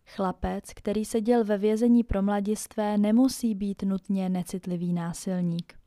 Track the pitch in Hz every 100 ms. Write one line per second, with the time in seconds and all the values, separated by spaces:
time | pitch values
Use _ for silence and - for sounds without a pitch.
0 | _ - 185 - 185 190 - - 208 208
1 | 214 226 214 240 208 202 214 220 240 233
2 | 233 196 202 208 202 214 - - 208 208
3 | 208 226 262 - 233 196 202 196 196 190
4 | - 190 185 185 175 185 180 175 175 175
5 | 170 160 190 180 175 170 - -